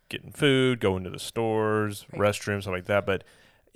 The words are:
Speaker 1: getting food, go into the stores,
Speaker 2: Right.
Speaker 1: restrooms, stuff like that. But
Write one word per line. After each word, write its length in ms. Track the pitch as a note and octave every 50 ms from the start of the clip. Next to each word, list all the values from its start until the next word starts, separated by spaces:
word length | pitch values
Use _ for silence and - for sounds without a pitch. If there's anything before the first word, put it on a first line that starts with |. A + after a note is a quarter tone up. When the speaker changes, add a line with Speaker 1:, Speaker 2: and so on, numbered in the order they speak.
| _ -
Speaker 1:
getting 220 | - - - G2
food, 480 | G2 - D3+ C#3+ C3+ C3 C3 B2+ B2+ A#2
go 180 | - G2 F#2+ F#2
into 120 | F#2 F2+
the 100 | G2 G2+
stores, 840 | - - - A#2 A2+ A2+ A2 A2 G#2+ G#2+ G#2+ G#2+ G#2+ G#2 G2+ - - -
Speaker 2:
Right. 180 | - - G2+ G#2
Speaker 1:
restrooms, 320 | G#2 - - - G2+ G2+ F#2+
stuff 100 | F#2+ F#2
like 120 | F2+ F2
that. 200 | - G#2 G2+ F#2+
But 180 | G2+ F#2+ F#2 - - - _ _ _ _ _ _ _ -